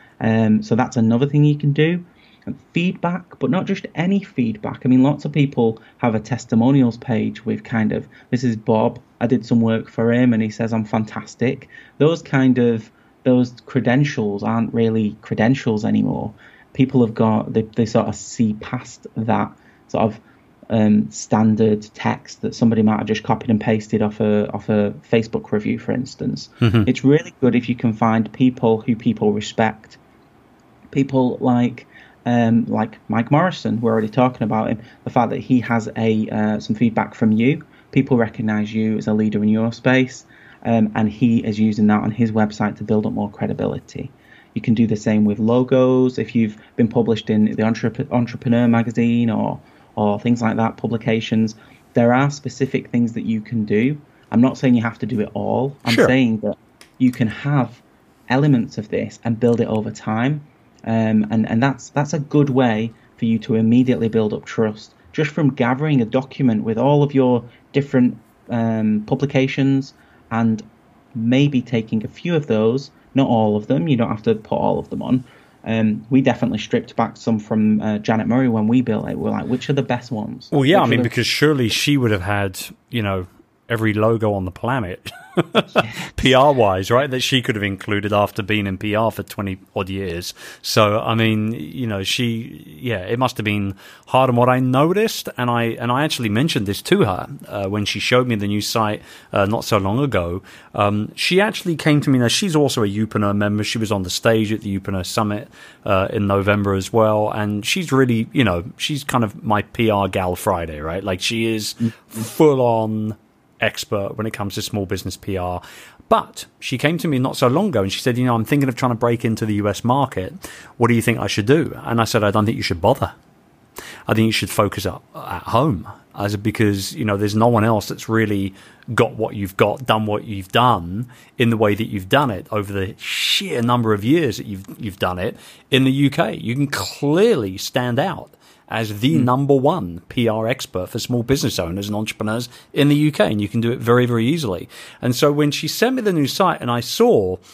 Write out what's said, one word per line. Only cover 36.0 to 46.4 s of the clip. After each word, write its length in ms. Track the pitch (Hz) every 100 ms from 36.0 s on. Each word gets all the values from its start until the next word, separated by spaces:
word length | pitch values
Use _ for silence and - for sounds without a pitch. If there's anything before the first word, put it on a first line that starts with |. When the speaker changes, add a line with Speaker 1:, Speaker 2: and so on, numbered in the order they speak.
| 113 110 107
Speaker 1:
uh, 300 | 107 107 107
some 160 | - 110
feedback 400 | 120 110 - -
from 160 | 113
you. 320 | 107 120 151 - - -
People 260 | 139 135 123
recognize 560 | 110 - 107 107 104
you 240 | 110 110 107
as 100 | -
a 60 |
leader 280 | 107 107 104
in 80 | 107
your 220 | 110 113
space, 540 | 117 127 131 127 - - - - -
um, 280 | - 113 107 110
and 140 | 107
he 280 | 104 120 113 113
is 120 | 104
using 300 | 110 104 107
that 160 | 104
on 80 | 107
his 220 | 110 113
website 420 | 110 107 - 104 98
to 60 |
build 220 | 104 107 107
up 80 |
more 160 | - 104
credibility. 800 | - 104 101 101 - - - - - _ - _ -
You 60 |
can 120 | -
do 140 | 110 113
the 80 | 107
same 300 | - 107 104
with 120 | 104
logos. 800 | 110 123 127 131 127 127 127 127
If 160 | 113
you've 240 | 120